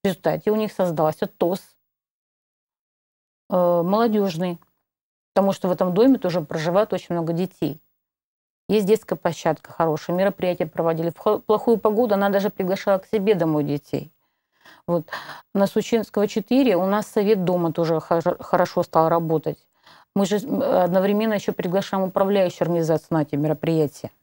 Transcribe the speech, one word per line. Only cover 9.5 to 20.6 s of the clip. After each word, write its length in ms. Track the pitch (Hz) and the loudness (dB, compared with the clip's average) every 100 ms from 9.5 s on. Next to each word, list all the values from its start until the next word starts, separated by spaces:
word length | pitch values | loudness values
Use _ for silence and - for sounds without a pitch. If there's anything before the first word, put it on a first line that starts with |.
| 151 - | -2 -8
хорошая, 420 | - 165 156 - 180 | -2 -2 -2 -4 -2
мероприятия 500 | 196 190 185 175 165 | -2 0 -4 -2 -4
проводили. 420 | - 165 165 165 | -2 -2 -2 -4
В 60 | - | -2
хо-, 200 | 220 240 | -2 -2
плохую 380 | - 214 - 226 | 0 0 2 2
погоду 380 | 214 214 240 196 | 2 0 0 0
она 140 | 202 | 2
даже 200 | 196 202 | 0 -2
приглашала 500 | - 185 196 - 190 | -4 -4 -2 0 -2
к 80 | - | -2
себе 280 | 220 190 196 | -2 0 2
домой 280 | 165 151 | 2 0
детей. 480 | 147 147 _ 143 151 _ _ _ _ _ - - - | -2 -6 _ -10 -10 _ _ _ _ _ -20 -16 -4
Вот. 200 | 175 - - - - _ | -4 -4 -14 -14 -18 _
На 140 | 196 196 | 0 0
Сучинского, 600 | 220 - 226 208 - 208 | 0 0 -2 -2 -2 -2
четыре 480 | 226 - 254 254 175 | -2 0 2 4 2
у 80 | 190 | 0
нас 220 | 208 202 | -2 -2
совет 360 | 226 202 214 180 | -2 2 2 2
дома 280 | 180 170 | 0 0
тоже 260 | 156 165 160 | 0 0 -2
хор-, 380 | - 170 175 - | 0 0 0 -4
хорошо 420 | - 175 175 - | -2 0 2 0
стал 260 | 175 165 160 | 0 2 4
работать. 500 | 165 165 160 156 143 _ _ _ - _ 196 | 2 0 -2 -2 -8 _ _ _ -20 _ -2
Мы 100 | 196 | 0
же, 120 | 208 | -2
м, 240 | - 196 | -2 -2